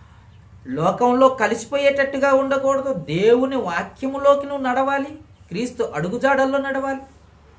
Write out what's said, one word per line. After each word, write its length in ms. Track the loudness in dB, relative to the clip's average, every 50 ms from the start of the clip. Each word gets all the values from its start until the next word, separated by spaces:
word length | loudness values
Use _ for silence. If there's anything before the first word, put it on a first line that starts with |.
| -20 -20 -20 -20 -20 -20 -20 -20 -20 -20 -20 -18 -12
లోకంలో 600 | -8 -6 0 0 0 2 2 2 2 6 6 6 4
కలిసిపోయేటట్టుగా 1040 | 4 2 0 -2 -2 -4 -4 -4 -2 2 2 2 2 2 -2 -2 0 0 2 4
ఉండకూడదు. 600 | 4 2 2 0 -2 0 0 0 0 0 -2 -4
దేవుని 640 | -4 -6 -6 -4 -2 2 4 4 4 4 2 0 -2
వాక్యములోకి 920 | -4 -4 -4 -4 -6 -6 -8 -10 -8 -6 -6 -4 2 4 4 4 4 0
నువ్వు 160 | -4 -6 -4
నడవాలి, 560 | -4 -2 -2 0 0 0 -2 -2 -4 -6 -10 -16 -20 -20 -20 _ -18 -10
క్రీస్తు 340 | -6 -6 -6 -6 -4 -6
అడుగుజాడల్లో 760 | -6 -4 -4 -6 -6 -4 -4 -2 0 0 2 2 0 0 0 -2
నడవాలి. 420 | -4 -4 -6 -4 -4 -6 -6 -8 -10 -18 -20 _ -20 _ _ _ _ _ _